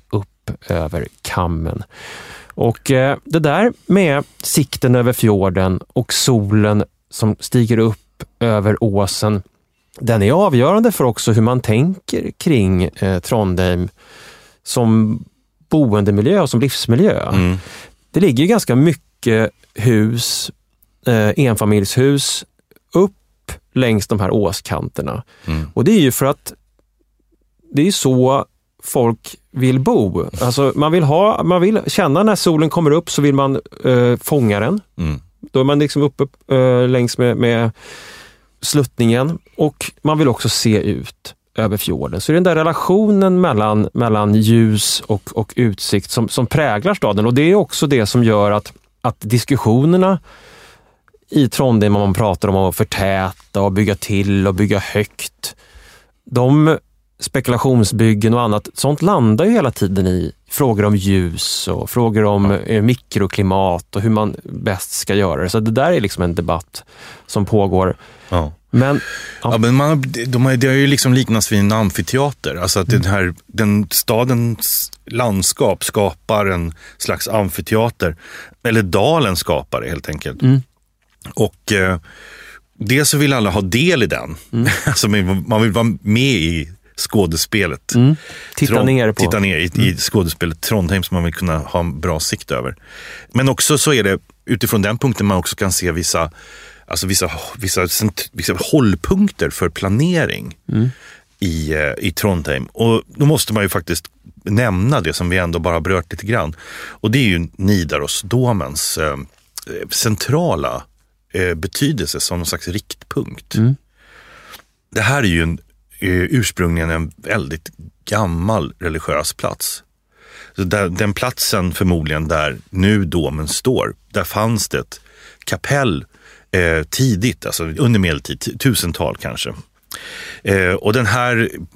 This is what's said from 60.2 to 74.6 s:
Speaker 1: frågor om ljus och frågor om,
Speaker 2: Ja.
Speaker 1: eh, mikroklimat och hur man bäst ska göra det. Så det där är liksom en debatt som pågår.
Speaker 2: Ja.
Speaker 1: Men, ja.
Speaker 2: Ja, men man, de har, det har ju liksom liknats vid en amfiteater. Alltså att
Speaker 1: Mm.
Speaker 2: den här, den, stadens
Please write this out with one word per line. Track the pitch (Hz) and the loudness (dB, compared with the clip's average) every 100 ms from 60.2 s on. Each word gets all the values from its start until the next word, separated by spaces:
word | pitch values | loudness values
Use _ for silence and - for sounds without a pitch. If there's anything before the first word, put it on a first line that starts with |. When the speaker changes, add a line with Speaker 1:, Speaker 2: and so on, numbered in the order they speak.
| 80 - - | -2 -8 -10
Speaker 1:
frågor | - 139 104 107 | -2 0 2 2
om | 104 | 2
ljus | 95 95 87 80 - - - | 2 2 0 -4 -6 -6 -4
och | 85 - | -6 -4
frågor | 123 117 107 | 0 2 2
om, | 107 101 98 | 2 4 2
Speaker 2:
Ja. | 98 | 0
Speaker 1:
eh, | - 110 | 0 0
mikroklimat | 110 127 - 107 98 - 95 95 95 87 - 98 | 2 0 -2 -2 -2 0 0 2 0 -2 -4 -4
och | |
hur | 110 | 0
man | 107 107 - | 0 -2 -6
bäst | - - - 92 - | -12 -8 -4 -6 -6
ska | - - 101 | -8 -2 0
göra | 95 71 | 0 0
det. | 92 | -2
Så | 113 | -2
det | 110 | 0
där | 113 151 | 0 2
är | 170 | 0
liksom | 101 - | -2 -2
en | 90 85 | -2 -2
debatt | 80 85 - - - - - - - | -2 -4 -4 -18 -20 -20 -20 -20 -6
som | 110 95 | -4 0
pågår. | 107 98 92 92 - - - - | 2 2 2 0 -2 -10 -20 -4
Speaker 2:
Ja. | 90 73 - - | -2 -2 -8 -2
Speaker 1:
Men, | 120 135 143 - - - - | 2 2 0 -4 -12 -14 -8
ja. | 120 | -2
Speaker 2:
Ja, | 113 | 0
men | 117 131 | 2 2
man, | 147 156 131 117 120 | 2 0 -2 -6 -4
de | 123 131 | 2 2
har, | 131 | 2
det | 135 | 2
har | |
ju | 135 139 | 2 2
liksom | 143 131 | 2 2
liknats | 127 117 113 - | 2 2 0 0
vid | 107 | 2
en | 101 | 2
amfiteater. | 110 101 - 92 127 143 - 73 78 | 2 0 -2 -2 0 -2 -2 -8 -4
Alltså | 90 101 | -2 -2
att | 92 | 2
Speaker 1:
Mm. | 110 | 0
Speaker 2:
den | 87 | 2
här, | 101 90 85 _ | 0 -2 -4 _
den, | - 107 104 98 | -2 0 0 0
stadens | - - 113 127 120 117 110 | -4 -2 0 2 0 0 -2